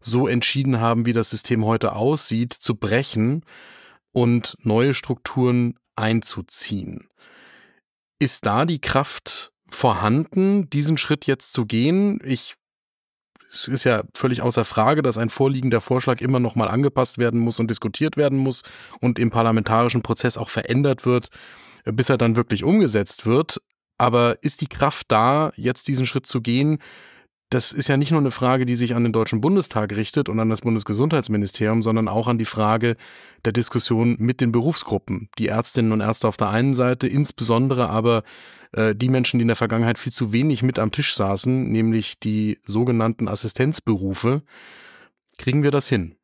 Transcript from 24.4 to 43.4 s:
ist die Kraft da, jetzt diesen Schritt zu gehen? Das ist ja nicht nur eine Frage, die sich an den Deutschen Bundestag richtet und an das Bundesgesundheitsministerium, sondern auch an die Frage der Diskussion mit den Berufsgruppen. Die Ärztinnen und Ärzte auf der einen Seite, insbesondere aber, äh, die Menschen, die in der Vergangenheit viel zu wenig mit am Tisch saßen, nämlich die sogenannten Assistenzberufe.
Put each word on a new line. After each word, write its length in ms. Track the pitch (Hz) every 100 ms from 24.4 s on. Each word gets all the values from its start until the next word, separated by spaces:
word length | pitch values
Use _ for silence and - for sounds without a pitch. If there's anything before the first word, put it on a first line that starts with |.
ist 200 | 147 -
die 60 | 143
Kraft 440 | - 139 - -
da, 400 | 107 117 147 156 -
jetzt 320 | 120 127 -
diesen 180 | 135 127
Schritt 200 | - -
zu 160 | 127
gehen? 380 | 117 120 147 151 - - - - _ _ _
Das 240 | 127 -
ist 160 | - 143
ja 80 | 139
nicht 140 | 143
nur 100 | 160
eine 100 | 139
Frage, 340 | - 127 131 123
die 100 | 120
sich 200 | 120 120
an 80 |
den 80 | 117
Deutschen 300 | 113 110 113
Bundestag 520 | 135 196 - - 104
richtet 360 | 107 107 - 139
und 100 | 110
an 100 | 110
das 120 | 110
Bundesgesundheitsministerium, 1200 | 120 113 101 107 143 156 113 107 101 - 107 113
sondern 240 | 113 110 110
auch 200 | 104 113
an 100 | 117
die 80 | 113
Frage 500 | - 107 113 120 113 - - - -
der 80 | -
Diskussion 640 | 113 117 120 - 113 117 120
mit 200 | 117 127
den 140 | 120
Berufsgruppen. 760 | 117 127 160 - 101 - 92 107 -
Die 120 | 113
Ärztinnen 420 | 107 - - 113
und 80 | 110
Ärzte 300 | 104 113 113
auf 80 | -
der 120 | 104
einen 240 | 107 135
Seite, 340 | 127 123 127 131
insbesondere 840 | 131 147 - 110 117 131 127 113
aber, 340 | 107 113 117 - - - - -
äh, 240 | - 110 104
die 140 | 127
Menschen, 280 | 131 123 123
die 40 |
in 80 | 117
der 80 | 113
Vergangenheit 420 | 113 113 117 117
viel 140 | -
zu 180 | - 117
wenig 320 | 113 147 131
mit 160 | 127 127
am 120 | 107
Tisch 220 | - 147
saßen, 560 | - 98 98 127 131 123
nämlich 500 | 110 113 113 104 -
die 380 | 107 107 107 101 -
sogenannten 640 | 104 123 117 110 113 110
Assistenzberufe. 1160 | 101